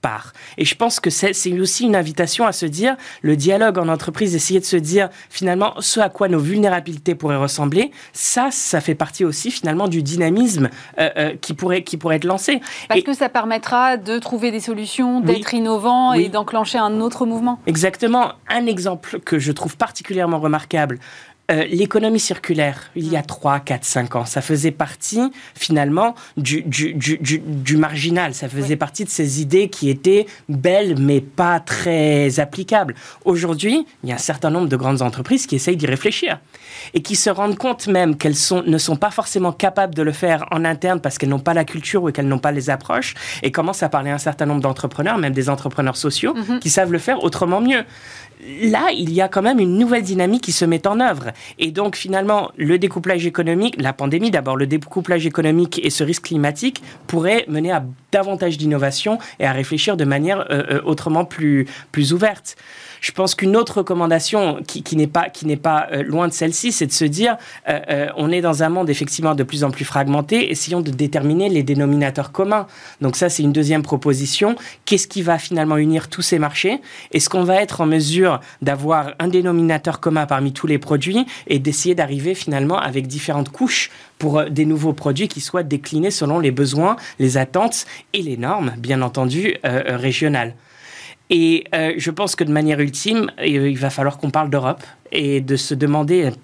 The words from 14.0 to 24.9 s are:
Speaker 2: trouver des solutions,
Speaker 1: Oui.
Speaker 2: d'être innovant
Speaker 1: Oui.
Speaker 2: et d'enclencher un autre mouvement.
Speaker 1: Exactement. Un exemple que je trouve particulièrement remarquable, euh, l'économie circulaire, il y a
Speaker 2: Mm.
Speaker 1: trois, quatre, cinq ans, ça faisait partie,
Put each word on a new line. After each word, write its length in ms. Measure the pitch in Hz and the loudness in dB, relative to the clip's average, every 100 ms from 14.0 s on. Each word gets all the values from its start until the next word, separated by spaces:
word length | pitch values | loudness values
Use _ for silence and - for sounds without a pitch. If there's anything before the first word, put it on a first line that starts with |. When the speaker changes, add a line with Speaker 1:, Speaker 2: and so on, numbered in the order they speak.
| 190 233 | -2 -4
Speaker 2:
trouver 320 | - 240 233 | -4 -2 -2
des 80 | 220 | -2
solutions, 600 | 233 214 214 - 254 247 | -4 -6 -6 -2 0 2
Speaker 1:
Oui. 40 | 175 190 | 2 2
Speaker 2:
d'être 180 | 208 | 2
innovant 580 | 240 220 220 220 247 254 | -2 0 2 2 4 4
Speaker 1:
Oui. 120 | 247 | 4
Speaker 2:
et 40 | 180 | 2
d'enclencher 520 | 185 - 226 214 247 | 0 -2 -2 0 0
un 200 | 214 214 | 0 0
autre 260 | 226 - 240 | -2 -2 -2
mouvement. 360 | 226 240 240 - | 0 0 -2 -2
Speaker 1:
Exactement. 680 | 160 185 190 233 247 240 - - | 2 0 2 2 2 2 -2 -4
Un 160 | 233 240 | -2 0
exemple 560 | 190 185 180 - 175 | 0 -2 -6 -8 -10
que 160 | - 160 | -2 0
je 140 | 139 | 0
trouve 240 | 147 160 - | -2 -6 -4
particulièrement 640 | 220 - - 185 175 160 | -4 -4 -6 -2 0 0
remarquable, 580 | 156 151 - 165 147 123 - - - _ - | 0 0 0 0 0 -2 -12 -20 -20 _ -2
euh, 140 | 156 156 | 0 0
l'économie 520 | 170 202 214 220 220 | 0 2 2 2 2
circulaire, 680 | - 180 - 160 147 131 - - | 0 -4 -2 0 0 -2 -10 -6
il 160 | 160 | -2
y 60 | 160 | -2
a 20 | |
Speaker 2:
Mm. 40 | 143 | -2
Speaker 1:
trois, 340 | - 147 143 | -4 0 0
quatre, 240 | 139 127 | 0 -4
cinq 320 | - 131 120 127 | -2 -2 -2 -2
ans, 80 | |
ça 160 | 120 - | -2 -4
faisait 300 | 135 151 160 | -2 0 0
partie, 580 | 147 151 | -2 -6